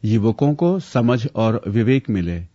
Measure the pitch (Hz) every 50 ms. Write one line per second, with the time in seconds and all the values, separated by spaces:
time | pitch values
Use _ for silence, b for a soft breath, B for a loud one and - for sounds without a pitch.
0 | - 110 110 113 101 113 110 - 147 143 147 143 175 175 185 190 147 - - 131
1 | 117 120 123 127 113 - - - 113 110 110 120 - 95 101 113 110 107 131 139
2 | - - 110 95 87 85 87 85 85 85 _